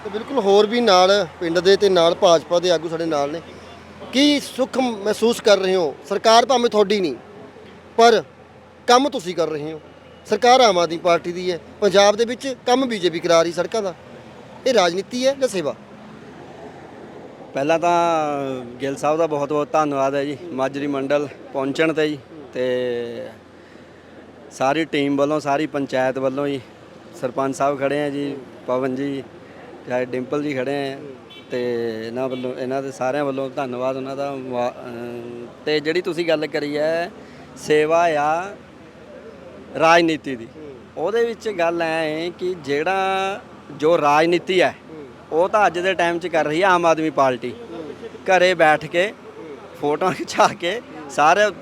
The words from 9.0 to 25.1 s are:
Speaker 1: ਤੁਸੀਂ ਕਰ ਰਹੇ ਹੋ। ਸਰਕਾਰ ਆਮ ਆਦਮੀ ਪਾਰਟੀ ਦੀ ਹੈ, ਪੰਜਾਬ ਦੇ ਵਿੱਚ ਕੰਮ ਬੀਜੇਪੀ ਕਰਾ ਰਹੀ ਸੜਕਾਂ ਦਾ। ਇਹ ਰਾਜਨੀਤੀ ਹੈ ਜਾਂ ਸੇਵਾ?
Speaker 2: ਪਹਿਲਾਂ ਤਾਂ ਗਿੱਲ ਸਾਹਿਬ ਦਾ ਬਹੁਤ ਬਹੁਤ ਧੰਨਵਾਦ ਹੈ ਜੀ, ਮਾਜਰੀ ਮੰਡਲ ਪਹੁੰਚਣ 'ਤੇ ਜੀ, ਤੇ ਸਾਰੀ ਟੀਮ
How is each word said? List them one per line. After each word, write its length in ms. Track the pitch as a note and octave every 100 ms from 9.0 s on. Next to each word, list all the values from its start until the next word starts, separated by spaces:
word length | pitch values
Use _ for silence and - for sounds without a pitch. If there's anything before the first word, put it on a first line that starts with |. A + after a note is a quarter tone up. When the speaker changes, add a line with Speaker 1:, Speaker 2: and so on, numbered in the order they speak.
| C#4
Speaker 1:
ਤੁਸੀਂ 260 | C4+ F3 F3
ਕਰ 120 | D#3+
ਰਹੇ 260 | D#3 D3+
ਹੋ। 80 | D#3+ - - - - -
ਸਰਕਾਰ 340 | G#3+ A#3+ B3+
ਆਮ 200 | A#3+ F3+
ਆਦਮੀ 180 | E3+ E3
ਪਾਰਟੀ 340 | E3+ E3+ F3
ਦੀ 200 | F3 F3+
ਹੈ, 80 | E3 - -
ਪੰਜਾਬ 340 | G3+ F#3 G3+ G#3+
ਦੇ 100 | A#3
ਵਿੱਚ 300 | B3 C4+ B3 -
ਕੰਮ 200 | B3 C4
ਬੀਜੇਪੀ 340 | A3 F3 E3
ਕਰਾ 220 | F3 E3+
ਰਹੀ 100 | E3
ਸੜਕਾਂ 300 | E3+ F3 A3+
ਦਾ। 120 | G3 E3 - - - - - - -
ਇਹ 60 |
ਰਾਜਨੀਤੀ 540 | A#3 F3+ F3 G3 B3 C4
ਹੈ 60 |
ਜਾਂ 140 | C#4 B3+
ਸੇਵਾ? 280 | G3 D3 A2 - - - - - - - - - - - - - - - - -
Speaker 2:
ਪਹਿਲਾਂ 260 | C3+ C#3+ E3
ਤਾਂ 840 | E3+ F3 E3+ E3 D3+ C#3+ C3+ C3 A#2+ B2
ਗਿੱਲ 140 | C3+ C3+
ਸਾਹਿਬ 220 | D3 D#3
ਦਾ 100 | E3
ਬਹੁਤ 260 | D3 C#3+
ਬਹੁਤ 180 | D3+ D3
ਧੰਨਵਾਦ 440 | D#3 D3+ C#3+ C3+ C#3
ਹੈ 100 | C#3+
ਜੀ, 120 | C#3 F3
ਮਾਜਰੀ 340 | B2+ C3+ C#3 C#3+
ਮੰਡਲ 400 | C#3 C3+ D3 C#3+ - -
ਪਹੁੰਚਣ 400 | C#3 C#3 C3+ D#3+
'ਤੇ 140 | D#3 D3+
ਜੀ, 80 | D3 - D#3+ C3+
ਤੇ 720 | B2+ B2+ B2+ B2 A#2+ A#2 A#2 A2+ A2 - - - - - - - - - - -
ਸਾਰੀ 340 | - C3 D3 D#3+
ਟੀਮ 320 | D3+ C#3